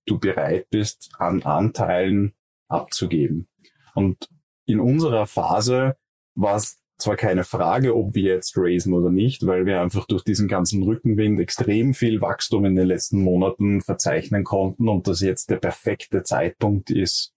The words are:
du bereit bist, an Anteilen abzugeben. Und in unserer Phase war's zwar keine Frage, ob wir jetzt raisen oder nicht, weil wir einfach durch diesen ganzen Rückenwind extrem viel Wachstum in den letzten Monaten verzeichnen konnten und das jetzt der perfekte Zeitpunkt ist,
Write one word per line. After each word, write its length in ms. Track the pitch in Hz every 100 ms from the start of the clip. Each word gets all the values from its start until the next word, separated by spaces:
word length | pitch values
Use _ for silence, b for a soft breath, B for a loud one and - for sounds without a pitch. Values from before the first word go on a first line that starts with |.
| -
du 120 | 101
bereit 500 | 95 - 76 92 -
bist, 400 | 107 101 - - -
an 240 | 87 92
Anteilen 880 | 135 76 110 - 87 90 95 101 104 _ _ _ -
abzugeben. 800 | - - - - 80 69 78 - _ B B B
Und 360 | 98 98 - - _ _ _ -
in 140 | 107
unserer 480 | 120 151 160 113 104
Phase 720 | - 80 101 113 127 135 - _ _ _ -
war's 420 | 101 104 - - _ -
zwar 200 | 107 -
keine 260 | 107 92
Frage, 520 | 87 - 85 117 131 117
ob 200 | 98 104
wir 200 | 95 92
jetzt 180 | - 95
raisen 380 | 87 90 95
oder 180 | 87 90
nicht, 340 | 92 120 135 92
weil 200 | 92 95
wir 160 | 92
einfach 240 | 90 101 -
durch 180 | 95
diesen 240 | - 101 98
ganzen 360 | 95 87 104
Rückenwind 560 | 95 113 117 107 107 98
extrem 540 | 87 - 110 107 135
viel 280 | 131 117 107
Wachstum 440 | 87 85 - 107 98
in 100 | 92
den 120 | 92
letzten 340 | 90 - 98
Monaten 600 | 92 90 95 - 101 101
verzeichnen 640 | - 92 - 80 - 104
konnten 440 | 90 98 95 - 110
und 200 | 95 98
das 120 | 87
jetzt 280 | 95 92 -
der 80 | 95
perfekte 640 | 87 - 110 104 - 95
Zeitpunkt 680 | - - 85 - 104 101 -
ist, 440 | - 92 - -